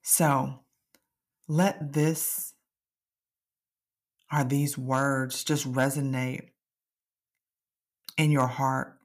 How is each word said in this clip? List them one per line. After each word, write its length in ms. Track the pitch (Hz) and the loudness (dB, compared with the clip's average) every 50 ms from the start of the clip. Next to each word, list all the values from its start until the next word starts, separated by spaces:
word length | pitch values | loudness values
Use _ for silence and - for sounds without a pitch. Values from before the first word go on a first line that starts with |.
So 600 | _ - - - 170 151 139 131 135 135 135 - _ _ _ _ _ _ _ _ _ _ _ _ _ _ _ _ _ | _ 0 2 4 4 4 2 2 0 -4 -8 -12 _ _ _ _ _ _ _ _ _ _ _ _ _ _ _ _ _
let 460 | - 151 160 180 196 196 196 156 143 139 | -2 2 2 2 2 2 -2 -8 -4 0
this, 600 | 151 151 160 160 156 - - - - - - _ _ _ _ _ _ _ _ _ _ _ _ _ _ _ _ _ _ _ _ _ _ _ _ _ _ _ _ _ _ _ _ _ _ _ _ 151 | 2 2 2 2 0 -4 -4 -4 -6 -8 -10 _ _ _ _ _ _ _ _ _ _ _ _ _ _ _ _ _ _ _ _ _ _ _ _ _ _ _ _ _ _ _ _ _ _ _ _ 0
or 100 | 151 135 | 0 0
these 320 | 123 139 143 147 143 - | 2 0 0 0 0 -2
words 680 | - 127 131 131 131 139 139 135 135 131 127 - - - | -6 -4 -2 0 2 2 2 2 0 -2 -4 -6 -8 -2
just 280 | - 151 143 - 131 | -2 -2 -2 -2 -2
resonate 800 | 127 127 127 139 135 147 139 135 131 127 127 127 127 - - _ _ _ _ _ _ _ _ _ _ _ _ _ _ _ _ _ _ _ _ _ _ _ _ _ _ _ _ _ _ _ _ - - | 0 2 2 2 0 -2 -2 -2 -2 -2 -4 -4 -6 -8 -12 _ _ _ _ _ _ _ _ _ _ _ _ _ _ _ _ _ _ _ _ _ _ _ _ _ _ _ _ _ _ _ _ -10 -2
in 140 | - 156 151 | 0 2 4
your 160 | 147 139 127 | 4 4 4
heart 520 | 123 120 - 135 131 131 131 131 - - _ | 2 0 0 0 0 0 0 -4 -6 -14 _